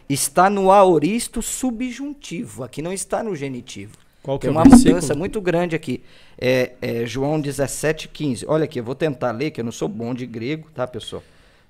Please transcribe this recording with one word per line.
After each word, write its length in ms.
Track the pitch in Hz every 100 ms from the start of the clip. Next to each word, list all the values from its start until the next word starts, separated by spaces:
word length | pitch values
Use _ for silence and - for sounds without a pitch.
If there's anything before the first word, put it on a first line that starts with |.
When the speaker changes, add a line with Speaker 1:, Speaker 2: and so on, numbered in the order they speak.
| -
Speaker 1:
está 420 | 139 - - 185
no 220 | 202 190
aoristo 680 | 202 190 165 147 226 - -
subjuntivo. 1200 | - - 254 220 254 233 277 285 - 165 240 101
Aqui 180 | 123 -
não 120 | 160
está 280 | 190 - 208
no 120 | 226 170
genitivo. 580 | 139 123 - 104 101 - _ _
Speaker 2:
Qual 140 | - 139
que 80 | 127
Speaker 1:
Tem 20 |
Speaker 2:
é 20 |
o 40 | 147
Speaker 1:
uma 60 |
Speaker 2:
versículo? 320 | 165 - 160 -
Speaker 1:
mudança 200 | 156 147
muito 260 | 190 220
grande 340 | 180 165 175 160
aqui. 260 | - 127 - - - -
É, 360 | 123 127 127 -
é 240 | 127 117 117
João 340 | 117 139 156
dezessete 680 | 143 139 131 - 147 156 -
quinze. 380 | - 151 120 -
Olha 180 | 156 156
aqui, 140 | 123
eu 40 |
vou 120 | 113 131
tentar 360 | 160 139 123
ler, 200 | 113 151
que 80 | 151
eu 40 | 117
não 60 |
sou 160 | - 160
bom 260 | 104 117
de 120 | 123 123
grego, 440 | 110 117 156 156
tá, 120 | - 127
pessoal? 360 | 113 - 92 - _ _ _ _